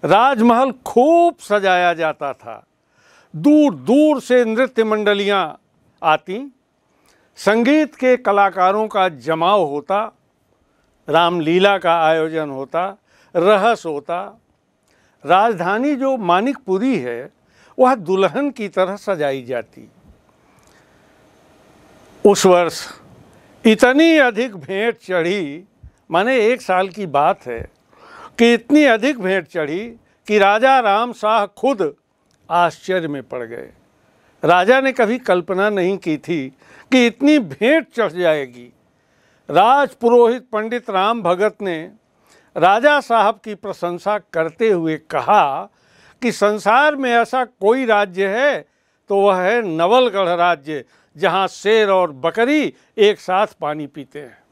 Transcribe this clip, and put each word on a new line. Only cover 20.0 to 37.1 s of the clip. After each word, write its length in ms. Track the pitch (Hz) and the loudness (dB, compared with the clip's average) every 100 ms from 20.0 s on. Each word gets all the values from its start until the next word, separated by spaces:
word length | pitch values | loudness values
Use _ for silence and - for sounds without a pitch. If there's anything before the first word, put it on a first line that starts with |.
| _ _ _ _ _ _ _ _ _ _ _ _ _ _ _ _ _ _ _ _ _ - 208 | _ _ _ _ _ _ _ _ _ _ _ _ _ _ _ _ _ _ _ _ _ 2 2
उस 200 | 202 190 | 4 4
वर्ष 420 | 175 170 - - - _ - _ _ _ _ 226 | 4 2 -6 -16 -20 _ -20 _ _ _ _ 2
इतनी 520 | 220 254 269 330 320 | 4 4 4 4 4
अधिक 380 | 254 208 254 190 | 2 0 -6 -8
भेंट 420 | 135 190 226 - | -10 -4 -4 -6
चढ़ी, 680 | - 180 165 202 151 147 196 _ - _ _ | -6 -4 -2 -4 -6 -12 -20 _ -20 _ _
माने 260 | 165 220 262 | -2 0 0
एक 240 | 214 247 | 0 -2
साल 280 | - 185 190 | -2 -2 -2
की 160 | 185 190 | -6 -4
बात 400 | 139 156 190 123 | 0 0 -2 -8
है 240 | 117 104 _ _ _ - - - - | -12 -14 _ _ _ -20 -20 -20 0
कि 160 | 233 | 2
इतनी 300 | 233 - 294 | 2 2 2
अधिक 360 | 294 226 240 254 | 4 2 0 -4
भेंट 280 | 185 190 160 | -4 -4 -4
चढ़ी 400 | 175 151 170 233 233 _ _ - | -8 -6 -8 -10 -18 _ _ -2
कि 120 | 208 | 2
राजा 400 | 196 214 262 269 | 4 4 4 2
राम 340 | 226 196 240 | 2 0 -2
शाह 320 | 226 214 220 202 | -4 -2 -2 -2
खुद 500 | - 254 247 160 - _ _ _ _ _ | -4 -4 -2 -4 -6 _ _ _ _ _
आश्चर्य 580 | 165 175 - - 185 160 | 0 0 -2 -6 -6 -4
में 160 | 143 | -10
पड़ 200 | 120 127 | -10 -12
गए। 280 | 117 120 - _ _ _ _ _ _ _ | -12 -14 -18 _ _ _ _ _ _ _
राजा 380 | 151 175 190 262 | 2 2 4 2
ने 100 | 269 | 2
कभी 280 | 254 214 247 | -2 -2 -2
कल्पना 500 | 254 180 175 185 208 | -2 -2 -2 -4 -2
नहीं 280 | 202 175 196 | -2 -2 -4
की 200 | 175 151 | -6 -8
थी 400 | - 170 131 _ _ - _ | -6 -8 -8 _ _ -20 _
कि 160 | 262 | 2
इतनी 320 | 240 | 2